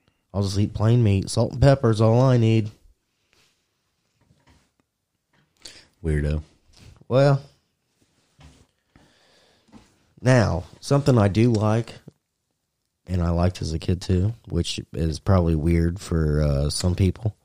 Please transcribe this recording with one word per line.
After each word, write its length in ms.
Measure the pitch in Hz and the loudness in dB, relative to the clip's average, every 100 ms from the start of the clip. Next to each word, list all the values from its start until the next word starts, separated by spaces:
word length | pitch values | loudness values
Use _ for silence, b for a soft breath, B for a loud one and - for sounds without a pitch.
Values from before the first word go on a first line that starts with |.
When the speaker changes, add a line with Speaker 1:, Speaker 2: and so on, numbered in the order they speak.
| _ _ _ | _ _ _
Speaker 1:
I'll 100 | 98 | -6
just 140 | 101 98 | -4 -2
eat 140 | 104 | -4
plain 280 | - 107 120 | -2 0 2
meat. 280 | 110 98 - | 2 0 -2
Salt 240 | - 117 | -4 -4
and 80 | 123 | 2
pepper 280 | 139 139 117 | 2 4 2
is 120 | 107 | 2
all 180 | 113 117 | 2 4
I 160 | 131 123 | 4 4
need." 320 | 113 113 107 - _ _ _ _ _ _ _ _ _ _ _ _ _ _ _ _ _ _ _ _ _ _ _ _ _ _ _ _ B B B _ | 2 2 -2 -10 _ _ _ _ _ _ _ _ _ _ _ _ _ _ _ _ _ _ _ _ _ _ _ _ _ _ _ _ B B B _
Speaker 2:
Weirdo. 400 | 82 76 73 76 - _ _ b b b - | -4 -2 -2 -4 -6 _ _ b b b -4
Speaker 1:
Well, 340 | 127 143 139 - _ _ _ _ _ _ _ _ _ - _ _ _ _ b b b b b b b b b b b b b | 0 2 0 -4 _ _ _ _ _ _ _ _ _ -20 _ _ _ _ b b b b b b b b b b b b b
now, 420 | 120 127 98 82 - - | 2 4 2 -2 -8 -14
something 380 | - 143 143 123 | -2 0 2 4
I 100 | 101 | 4
do 240 | 95 123 | 2 2
like, 440 | 110 107 110 117 - - _ _ _ _ _ _ _ _ _ - | 2 0 -2 -4 -14 -20 _ _ _ _ _ _ _ _ _ -8
and 140 | 90 | -4
I 80 | 85 | -2
liked 320 | 85 90 - | 0 -2 -2
as 120 | 82 | -6
a 60 | 82 | -6
kid 220 | - 87 | -4 -6
too, 320 | - 92 98 117 - | -2 -2 -2 -4 -8
which 300 | 90 82 - - | -6 -6 -8 -10
is 260 | - 80 76 | -6 -6 -4
probably 360 | - 95 85 80 | 0 2 2 0
weird 440 | 80 85 82 90 | 0 2 0 -4
for, 420 | - 82 76 76 | -6 -2 0 0
uh, 280 | 76 69 73 | 0 0 -2
some 260 | - 90 87 | -2 -4 0
people. 400 | 92 - 110 - | -2 -2 -8 -10